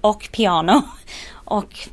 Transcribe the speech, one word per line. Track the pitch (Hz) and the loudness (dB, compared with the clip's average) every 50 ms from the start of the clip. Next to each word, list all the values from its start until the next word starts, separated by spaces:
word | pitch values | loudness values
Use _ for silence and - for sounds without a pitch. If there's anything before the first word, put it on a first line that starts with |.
och | - 214 208 - - - - | 2 2 0 0 -6 -14 -4
piano | - 226 196 175 165 160 170 208 285 254 - - - - - - | 0 0 2 2 2 4 4 4 4 4 0 -10 -20 -20 -18 -16
<laughs> | - - - - | -16 -16 -16 -18
och | - - - - 208 - - - - - - | -20 -10 -6 -4 -4 -4 -6 -14 -18 -18 -18